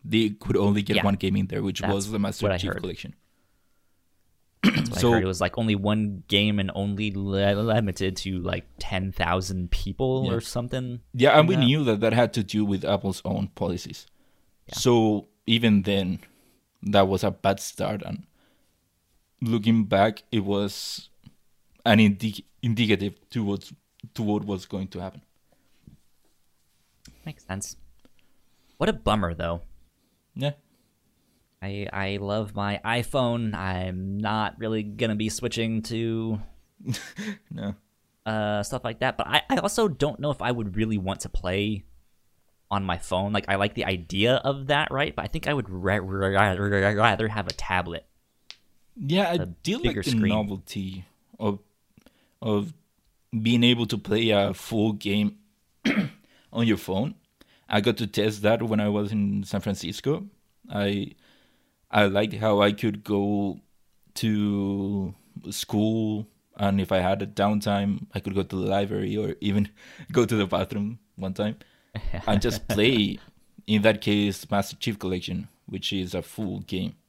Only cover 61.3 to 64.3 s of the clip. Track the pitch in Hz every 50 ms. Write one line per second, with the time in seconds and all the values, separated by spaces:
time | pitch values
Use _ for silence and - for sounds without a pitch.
61.3 | _ _ _ _ _ _ _ _ _ _ _ _ - 104 104 101 95 101 110 107
62.3 | 104 104 110 110 104 101 101 104 104 104 - 110 104 104 - - 104 101 101 101
63.3 | 104 101 101 98 - - - _ _ _ _ _ _ _ _ _ _ - - 113